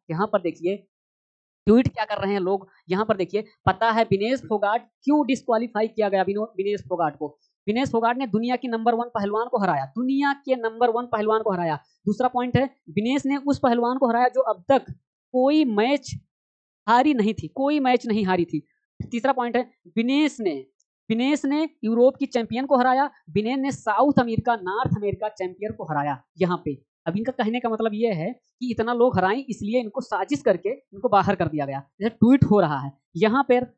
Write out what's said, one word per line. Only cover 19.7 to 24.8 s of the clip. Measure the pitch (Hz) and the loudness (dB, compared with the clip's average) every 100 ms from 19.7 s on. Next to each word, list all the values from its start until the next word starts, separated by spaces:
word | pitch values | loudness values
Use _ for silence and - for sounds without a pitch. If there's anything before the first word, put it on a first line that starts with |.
| _ 175 220 | _ -10 -2
विनेश | 240 277 302 - | 0 2 2 0
ने, | 202 143 - _ _ _ - | -4 -4 -8 _ _ _ -4
विनेश | 226 262 294 269 | -2 0 0 0
ने | 294 311 _ | -2 -2 _
यूरोप | 220 226 254 269 | -2 4 4 4
की | 277 | -2
चैंपियन | 240 226 226 269 | -2 -2 -4 0
को | 262 | 2
हराया, | 254 254 285 - - | 4 2 0 -4 -6
विनेश | 165 220 269 | -2 -2 -2
ने | 269 | -2
South | - 226 208 285 277 | -4 -2 2 4 4
America, | 240 226 - 226 | 2 0 0 0
North | 185 208 | -2 -4